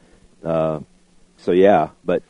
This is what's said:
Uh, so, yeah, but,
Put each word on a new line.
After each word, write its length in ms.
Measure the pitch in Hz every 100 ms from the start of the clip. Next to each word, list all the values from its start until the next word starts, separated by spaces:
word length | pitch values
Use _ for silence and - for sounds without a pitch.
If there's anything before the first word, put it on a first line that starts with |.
| _ _ _ _
Uh, 360 | 82 82 80 78 - _ _ _ _ _
so, 140 | -
yeah, 360 | 90 98 92 78 -
but, 180 | - 85